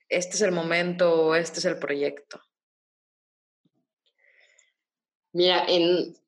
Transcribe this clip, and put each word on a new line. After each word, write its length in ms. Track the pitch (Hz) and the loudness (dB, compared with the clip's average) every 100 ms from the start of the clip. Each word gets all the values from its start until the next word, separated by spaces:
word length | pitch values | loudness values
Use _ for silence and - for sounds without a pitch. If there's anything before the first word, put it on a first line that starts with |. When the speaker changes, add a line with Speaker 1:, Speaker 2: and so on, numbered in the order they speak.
| - | -6
Speaker 1:
este 260 | 170 175 202 | -4 -2 -2
es 60 | |
el 100 | 208 | 0
momento 600 | 175 165 170 175 175 175 165 160 | 0 -2 -2 -2 0 2 4 4
o 80 | 160 | 2
este 240 | 165 - | 0 -4
es 60 | 175 | -4
el 120 | 160 | -4
proyecto? 640 | 143 143 143 - - - _ _ _ _ _ _ _ _ _ _ _ _ _ _ _ _ _ _ _ _ _ _ _ _ _ _ _ _ _ | -4 -4 -4 -6 -16 -20 _ _ _ _ _ _ _ _ _ _ _ _ _ _ _ _ _ _ _ _ _ _ _ _ _ _ _ _ _
Speaker 2:
Mira, 320 | 170 180 180 - | 0 2 2 2
en, 480 | 175 170 180 - - | 2 2 2 -2 -10